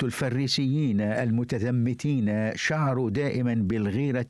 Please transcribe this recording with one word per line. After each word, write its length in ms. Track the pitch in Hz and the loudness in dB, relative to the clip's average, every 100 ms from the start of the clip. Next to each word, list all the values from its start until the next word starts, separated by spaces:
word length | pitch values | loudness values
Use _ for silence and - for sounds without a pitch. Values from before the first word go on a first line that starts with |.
الفريسيين 960 | 127 - 131 123 135 - 135 151 139 101 | -2 -2 -2 0 0 0 0 2 2 2
المتزمتين 1600 | 104 110 120 117 120 120 120 123 120 117 147 139 104 107 110 - | 2 0 0 0 0 -2 0 2 0 0 0 0 2 0 0 -2
شعروا 540 | - 156 143 127 117 | -2 0 0 0 0
دائماً 440 | 104 143 127 120 | 0 -2 0 0
بالغيرة 720 | 113 95 113 104 107 143 127 | 0 0 0 0 0 0 -2